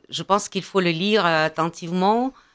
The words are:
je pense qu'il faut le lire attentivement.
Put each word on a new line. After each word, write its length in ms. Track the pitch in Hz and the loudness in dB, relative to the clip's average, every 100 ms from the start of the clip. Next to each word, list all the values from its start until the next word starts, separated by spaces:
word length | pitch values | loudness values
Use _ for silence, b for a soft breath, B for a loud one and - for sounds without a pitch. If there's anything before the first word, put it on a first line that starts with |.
| - | -12
je 120 | - | -8
pense 260 | 165 202 - | 0 0 0
qu'il 140 | 190 | -8
faut 180 | - 196 | -2 0
le 100 | 175 | 0
lire 340 | 165 196 214 170 | 0 0 2 2
attentivement. 1080 | 160 156 156 165 - 170 180 190 233 262 b b | 2 0 -2 -4 -4 -4 0 2 2 0 b b